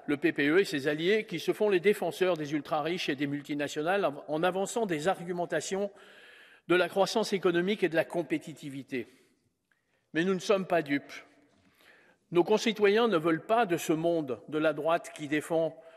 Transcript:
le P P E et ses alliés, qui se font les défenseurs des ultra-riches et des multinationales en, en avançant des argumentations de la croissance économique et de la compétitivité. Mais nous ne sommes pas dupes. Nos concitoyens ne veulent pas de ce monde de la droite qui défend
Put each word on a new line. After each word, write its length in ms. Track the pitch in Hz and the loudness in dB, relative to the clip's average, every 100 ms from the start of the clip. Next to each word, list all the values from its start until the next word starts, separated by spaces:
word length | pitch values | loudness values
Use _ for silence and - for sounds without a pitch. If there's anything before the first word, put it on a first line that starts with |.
| - | -4
le 120 | 143 | 0
P 140 | 165 | 0
P 160 | 151 143 | 2 2
E 100 | 180 | 4
et 60 | |
ses 240 | 196 147 147 | 2 0 -2
alliés, 360 | 156 175 220 | 0 2 0
qui 140 | 214 160 | 0 -6
se 140 | - | -4
font 180 | 175 214 | 0 2
les 100 | 185 | 2
défenseurs 560 | 196 202 170 - 185 160 | 4 2 0 0 0 0
des 160 | 143 | -2
ultra-riches 560 | 151 - 156 156 180 - | -4 -2 -2 -2 -2 -2
et 80 | 135 | -2
des 100 | 143 | -2
multinationales 760 | 143 139 147 143 151 160 202 | -4 -6 -6 -4 -4 -2 0
en, 200 | 160 147 - | 0 -4 -6
en 140 | 156 | 0
avançant 420 | 180 185 196 240 | 0 0 -2 -2
des 240 | 208 151 180 | -2 0 0
argumentations 840 | 185 170 175 170 156 - 196 202 - - - - - - - - | -2 -4 -4 -2 -4 -2 -4 -4 -8 -20 -20 -20 -20 -20 -8 2
de 60 | |
la 140 | 180 170 | 2 4
croissance 440 | 196 180 226 208 | 2 2 2 0
économique 500 | 190 185 170 185 214 | 0 2 2 0 0
et 60 | 175 | 0
de 80 | 160 | 0
la 80 | |
compétitivité. 1040 | - 175 156 156 160 135 147 139 123 127 104 _ _ _ _ _ _ _ _ _ _ | -2 -2 -4 -4 -6 -14 -12 -12 -8 -8 -8 _ _ _ _ _ _ _ _ _ _
Mais 100 | 156 | -2
nous 100 | 190 | 0
ne 60 | 180 | 0
sommes 260 | - 196 180 | 2 2 2
pas 160 | 170 | 0
dupes. 300 | 143 143 - - - _ _ _ _ _ - - _ _ - | 0 -2 -4 -18 -20 _ _ _ _ _ -20 -20 _ _ -2
Nos 120 | 170 | 2
concitoyens 640 | 170 214 233 208 202 214 233 | 4 4 2 2 4 4 4
ne 80 | 170 | 2
veulent 300 | 165 160 - | 2 0 2
pas 180 | 226 | 2
de 140 | 208 165 | 2 0
ce 160 | - | 0
monde 460 | 156 170 170 135 110 - | 0 0 0 -2 -8 -6
de 100 | 156 | 0
la 140 | 156 | 0
droite 380 | 147 156 170 - | 0 0 -2 -4
qui 120 | - 143 | -12 -4
défend 480 | 151 - 165 160 - - | -2 0 -2 -2 -6 -20